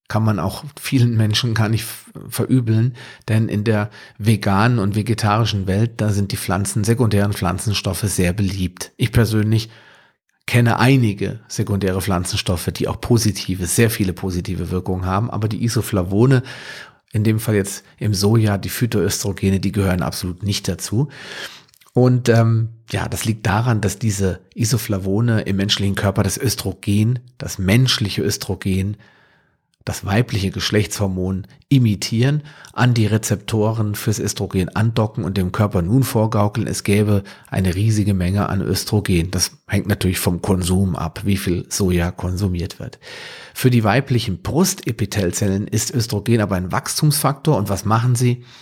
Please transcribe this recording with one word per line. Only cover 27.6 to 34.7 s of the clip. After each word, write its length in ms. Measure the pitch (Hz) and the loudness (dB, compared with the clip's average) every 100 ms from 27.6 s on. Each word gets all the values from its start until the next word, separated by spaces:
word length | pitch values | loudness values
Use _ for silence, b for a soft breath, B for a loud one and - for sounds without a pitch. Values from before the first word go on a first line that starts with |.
| 90 113 131 - 101 - | 2 4 4 2 -2 -2
Östrogen, 760 | 67 - - 95 101 95 95 107 b b b b b b b _ | -2 -2 -6 -6 -2 0 -2 -6 b b b b b b b _
das 200 | - - 98 | -10 -8 0
weibliche 440 | 101 123 107 98 | 0 2 0 -2
Geschlechtshormon 960 | 92 - 104 104 - 101 92 92 95 95 B - | -2 0 2 0 -2 -2 -2 -2 -4 -6 B 2
imitieren, 720 | 139 120 101 - 113 127 147 B B B | 4 4 2 -2 0 2 0 B B B
an 220 | - 127 | 0 2
die 120 | 117 107 | 4 2
Rezeptoren 880 | 107 - 104 - 113 107 113 104 | 2 0 -4 -2 0 0 0 -2
fürs 240 | 104 - 101 | -2 -2 -2
Östrogen 520 | - - 101 98 87 | -2 -4 -2 0 0